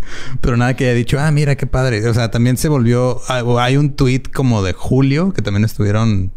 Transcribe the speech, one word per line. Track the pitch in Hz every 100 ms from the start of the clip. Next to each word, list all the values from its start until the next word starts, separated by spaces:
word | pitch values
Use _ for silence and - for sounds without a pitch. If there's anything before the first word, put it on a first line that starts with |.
| - - - 131
pero | 135 120
nada | 120
que | 123
haya | 127
dicho, | 120 120 139
"Ah, | 151
mira, | 147 147 135
qué | 131
padre". | 135 131 110 113
O |
sea, | 117 113
también | 117 120 127
se | 160
volvió, | 143 117 120 127 120 -
ah, | 127 120 120
hay | 123 139
un | 147
tweet | 139 131 131 -
como | - 131 113
de | 95
julio | 87 - 120 139 139 190
que | -
también | 104 101
estuvieron, | 107 - 104 104 113 101 90